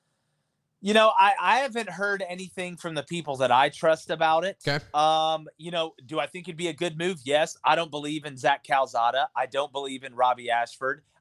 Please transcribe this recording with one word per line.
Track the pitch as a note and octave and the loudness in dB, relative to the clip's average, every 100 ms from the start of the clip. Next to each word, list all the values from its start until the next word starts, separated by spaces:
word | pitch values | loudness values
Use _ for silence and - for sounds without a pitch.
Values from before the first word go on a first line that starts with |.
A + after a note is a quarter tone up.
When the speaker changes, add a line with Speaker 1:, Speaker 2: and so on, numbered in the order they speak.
| _ _ _ _ _ _ _ _ | _ _ _ _ _ _ _ _
Speaker 1:
You | F#3+ | 2
know, | G#3+ A3 G#3 | 6 6 8
I, | G3 G3 | 6 4
I | F3 A#3 | 2 2
haven't | C#4 A3+ G#3 | 0 -4 -8
heard | E3+ G3+ G3 F3+ | -4 -4 -4 -6
anything | F3+ F#3 - F3+ F3 | -10 -12 -10 -10 -8
from | E3+ | -8
the | D#3 | -8
people | C3+ E3+ D3+ C3 | -6 -6 -6 0
that | C3 | 4
I | B2 C#3+ | 6 4
trust | - E3 D#3+ - | 2 2 2 0
about | E3 D#3+ D#3+ | -2 2 2
it. | F3+ F#3+ - | 0 -4 -4
Speaker 2:
Okay. | C#3+ - | -4 -2
Speaker 1:
Um, | D3 D#3 D#3+ D#3+ D#3+ D3+ - | 0 2 2 0 -2 -8 -18
you | D#3+ | -8
know, | E3+ E3 - | -6 -6 -8
do | B2 D#3 | -10 -6
I | D3 | -6
think | F3+ F3 | -8 -14
it'd | D#3+ | -8
be | E3+ | -6
a | |
good | D3+ F3 D#3 | -4 -6 -4
move? | F3 F3+ | -6 -4
Yes. | B2+ C#3+ D#3+ - | 0 2 2 -2
I | B2+ | 0
don't | D#3+ E3 | 0 0
believe | D3 D3 D3+ D3 | -6 -8 -8 -10
in | C3 | -4
Zach | C#3+ C#3 | 0 0
Calzada. | - C#3 C3 A#2 A#2 B2+ D3 | 0 -2 0 0 0 0 -2
I | - C3 | -4 -4
don't | C3+ C#3+ | -4 -6
believe | C3 C#3 C3 | -6 -8 -10
in | C3 | -10
Robbie | A#2+ B2+ B2 A#2+ | 0 0 0 -2
Ashford. | A#2 A#2+ - C3 C#3+ _ _ | -2 -2 -6 -8 -8 _ _